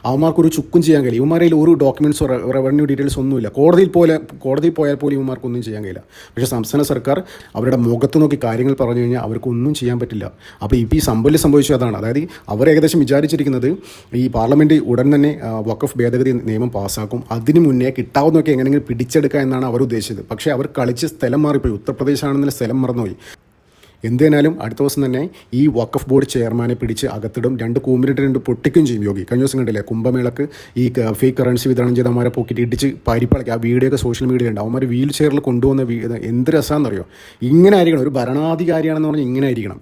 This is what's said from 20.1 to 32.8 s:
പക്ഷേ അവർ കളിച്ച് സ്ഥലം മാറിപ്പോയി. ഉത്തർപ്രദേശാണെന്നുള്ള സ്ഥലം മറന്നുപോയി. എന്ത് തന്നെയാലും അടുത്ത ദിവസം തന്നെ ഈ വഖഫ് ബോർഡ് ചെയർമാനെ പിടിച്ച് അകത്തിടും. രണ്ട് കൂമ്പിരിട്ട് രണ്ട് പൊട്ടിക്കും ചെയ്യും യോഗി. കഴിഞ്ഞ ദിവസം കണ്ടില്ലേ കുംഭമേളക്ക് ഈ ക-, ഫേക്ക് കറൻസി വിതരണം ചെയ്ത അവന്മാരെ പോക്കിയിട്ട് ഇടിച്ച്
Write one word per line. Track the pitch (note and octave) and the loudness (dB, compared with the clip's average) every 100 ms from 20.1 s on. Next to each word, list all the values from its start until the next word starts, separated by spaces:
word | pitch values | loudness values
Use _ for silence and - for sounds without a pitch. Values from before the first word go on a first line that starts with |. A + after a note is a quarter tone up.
| G2+ - | -10 -10
പക്ഷേ | A2 - | -6 -2
അവർ | C3 C#3 - | -2 -4 -4
കളിച്ച് | B2 B2 E3 | -4 -2 -6
സ്ഥലം | - B2 D3 | -4 -2 0
മാറിപ്പോയി. | D3 C#3+ B2+ | 0 0 -2
ഉത്തർപ്രദേശാണെന്നുള്ള | G2+ - A#2 C#3+ C#3+ D3 C#3 C#3+ | -4 -8 -4 -2 -2 -2 -2 -2
സ്ഥലം | - A#2 C3 | -2 -4 -2
മറന്നുപോയി. | B2+ A#2+ G#2 - - - _ _ _ _ - _ | -2 -2 -4 -8 -16 -20 _ _ _ _ -20 _
എന്ത് | A2+ B2 D3+ | -4 2 4
തന്നെയാലും | D3 D3+ D#3+ | 4 2 0
അടുത്ത | A#2 - | -8 -2
ദിവസം | C#3 C#3+ | -2 0
തന്നെ | C3+ B2+ F3+ - _ | -2 -2 -6 -10 _
ഈ | B2 D3 | 0 2
വഖഫ് | A#2 A2 C#3 - | 2 -2 -4 2
ബോർഡ് | C3+ C3+ | 2 2
ചെയർമാനെ | C3 A2+ A#2 A#2+ | -2 -2 -2 -2
പിടിച്ച് | B2 A#2 A2+ B2+ | -4 -4 -4 -6
അകത്തിടും. | G#2+ G#2+ B2 B2 B2+ | -6 -8 -4 -4 -2
രണ്ട് | A#2 B2 | -2 -2
കൂമ്പിരിട്ട് | C3 B2+ C3+ C3+ | 0 0 2 0
രണ്ട് | C#3 B2 | 0 -2
പൊട്ടിക്കും | - A#2 D3 E3 C#3+ | -4 -2 2 2 2
ചെയ്യും | A2+ | 0
യോഗി. | G2+ G2 | -2 -4
കഴിഞ്ഞ | F2 B2 | -4 -2
ദിവസം | C3+ C3+ | 0 -2
കണ്ടില്ലേ | A#2 G#2+ | -2 -4
കുംഭമേളക്ക് | G2 A2+ A#2+ B2+ A#2+ B2 D3 - - B2 | -4 -4 -2 0 -2 -2 -6 -8 -10 -2
ഈ | B2 | 0
ക-, | B2 A2 | 0 -2
ഫേക്ക് | G#2 C3 B2+ | 2 0 2
കറൻസി | B2+ B2 C3 | 0 0 0
വിതരണം | B2+ B2 B2 | 0 2 2
ചെയ്ത | A#2+ | 0
അവന്മാരെ | A#2+ A#2+ | 0 0
പോക്കിയിട്ട് | A#2+ A2+ A#2 | -2 -4 -2
ഇടിച്ച് | A#2+ A#2+ | -2 0